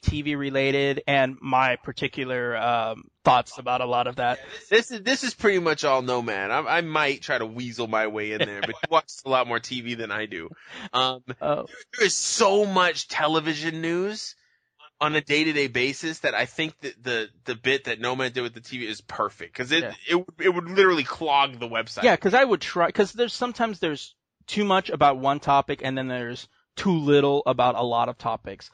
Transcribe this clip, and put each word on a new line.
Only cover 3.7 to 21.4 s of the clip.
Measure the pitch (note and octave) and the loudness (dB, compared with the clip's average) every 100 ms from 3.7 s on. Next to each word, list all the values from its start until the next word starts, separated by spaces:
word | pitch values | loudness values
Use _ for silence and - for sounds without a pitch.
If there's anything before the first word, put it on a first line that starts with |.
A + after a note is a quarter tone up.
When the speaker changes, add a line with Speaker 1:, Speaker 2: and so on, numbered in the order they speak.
| B2 | -2
Speaker 1:
a | B2+ | 0
lot | A#2+ A#2+ | 0 0
of | B2+ | -2
that. | B2 B2 - - - | -2 -2 -6 -18 0
Speaker 2:
This | A3 A#3 | 2 2
is, | A#3 | -4
this | G3 C4+ | -2 -2
is | C4 | -2
pretty | - G#3+ F#3+ | -2 2 2
much | E3 D3+ D3+ | 2 0 2
all | C3 | 2
Nomad. | B2+ B2 A#2 G2 G2 | 2 -2 0 -2 0
I, | C3 B2+ D#3+ | 0 2 0
I | |
might | E3 D#3 D3 C3+ | 0 2 2 0
try | - B2+ | -2 -2
to | A2 | -2
weasel | A#2 B2 A2+ A2+ | -6 -8 -6 -2
my | A2 G#2+ | 0 0
way | G#2+ G#2+ | -2 -4
in | G#2+ | -2
there, | G#2+ G2+ | -2 -2
but | G#2 | -6
he | - | -6
<laughs> | - | 0
watches | D#3+ - - C3+ | 0 0 -6 0
a | |
lot | C3 A#2+ | 2 2
more | A#2 | -2
T | - B2+ | -4 -8
V | A#2 A#2 | -6 -6
than | A2 | -6
I | G#2 G#2+ | -6 -6
do. | F2+ E2 - - - G#2 | -8 -12 -14 -20 -16 -6
Um, | B2 C3 C3 B2+ B2 | 0 0 -2 -10 -6
Speaker 1:
Oh. | D3+ D3 - - - - | -2 -2 -4 -14 -14 0
Speaker 2:
there | A3 | 0
is | - | 0
so | - - G#3+ G3+ G#3 | -2 2 4 4 2
much | F#3 F3 D3+ - | 2 2 0 -6
television | - D3+ D#3+ D#3 D3 E3 D#3+ | -2 0 0 0 -2 -4 -4
news | E3 E3+ G3 G#3+ - - _ _ _ _ - - | -4 -2 -4 -6 -12 -18 _ _ _ _ -20 -2
on | D3+ D3+ | 0 0
a | |
day-to-day | D3 D3 D#3+ D3 C#3 | 2 2 2 0 0
basis | A#2+ C3 C3+ D#3+ D#3+ | 0 0 -2 -8 -4
that | C#3+ | -2
I | A2 B2 | 0 -2
think | - D#3+ - | -4 -6 -8
that | C#3+ - | -14 -10
the, | B2 A#2 G#2+ _ | -4 -4 -4 _
the | - A#2 | -10 -4
bit | C#3+ C#3 C3 | 0 0 -2
that | A2 | -6
Nomad | A#2+ C3 C3 | -4 -2 -4
did | B2+ | -4
with | A#2+ | -6
the | A#2 | -10
T | A#2 B2+ | -14 -10
V | A2 | -8
is | G#2+ | -10
perfect, | - - G#2 - F2 - | -10 -6 -6 -6 -12 -10
'cause | B2+ | -2
it, | D#3+ | -2
Speaker 1:
Yeah. | A#2+ F#2+ A#2+ F3 | -2 -8 -2 -2
Speaker 2:
it, | F3+ - F#3 | -2 -2 0
it | |
would | F3 E3+ | 0 0
literally | F#3+ F#3+ E3+ B2+ | 4 4 4 0
clog | - D#3+ C#3 | -4 0 2